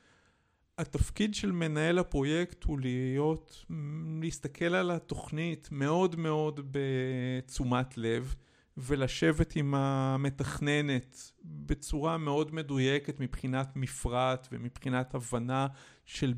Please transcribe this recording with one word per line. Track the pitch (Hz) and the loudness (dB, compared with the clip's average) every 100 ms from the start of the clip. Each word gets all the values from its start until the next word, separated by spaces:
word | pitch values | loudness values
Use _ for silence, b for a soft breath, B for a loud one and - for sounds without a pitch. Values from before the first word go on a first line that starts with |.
| b b b b b b b - | b b b b b b b -8
התפקיד | 160 143 - - 214 208 | -2 0 0 2 0 0
של | 202 | -2
מנהל | 175 165 151 160 180 | 0 0 2 4 4
הפרויקט | 175 143 139 160 175 - | 2 2 2 2 -2 -2
הוא | 165 143 | -2 0
להיות, | 127 127 131 135 151 156 - - - 160 147 156 160 160 | 0 0 0 2 2 0 -6 -20 -10 -8 -6 -6 -6 -4
להסתכל | 165 - 147 - 170 185 | -4 -4 -8 -2 2 2
על | 180 | 2
התוכנית | 165 - - - 156 170 156 - | 0 -4 -8 -6 -4 -4 -4 -6
מאוד | 143 139 170 185 165 | -2 2 4 2 2
מאוד | 160 156 151 147 135 | 0 2 0 -2 -4
בתשומת | 139 135 131 131 127 127 127 - - 123 123 131 120 | -2 0 0 0 -2 -2 -2 -4 -2 2 2 0 0
לב, | 113 117 131 - b b b - | 0 2 0 -6 b b b -8
ולשבת | 127 143 127 - 165 156 165 160 | -2 0 0 4 4 4 2 2
עם | 143 139 | 2 2
המתכננת | 139 135 135 135 139 139 135 - 147 147 147 127 - - - _ | 2 2 2 2 0 -2 -4 -2 2 2 2 0 -2 -16 -20 _
בצורה | 160 147 147 143 - 151 160 165 | -16 -8 -4 -4 -2 0 0 0
מאוד | 147 143 151 | 2 2 2
מדויקת | 160 143 135 131 143 143 139 | -2 -2 2 4 4 0 -4
מבחינת | 127 - 127 127 135 135 | -4 -4 -2 -2 -2 -4
מפרט | 127 - 123 123 131 131 - | -4 -2 0 2 2 0 -4
ומבחינת | 120 120 - 131 127 127 135 | -8 -8 -6 -2 0 0 -6
הבנה | 117 120 120 131 135 - B B - | -4 -2 0 0 0 -4 B B -12
של | - 135 | -2 0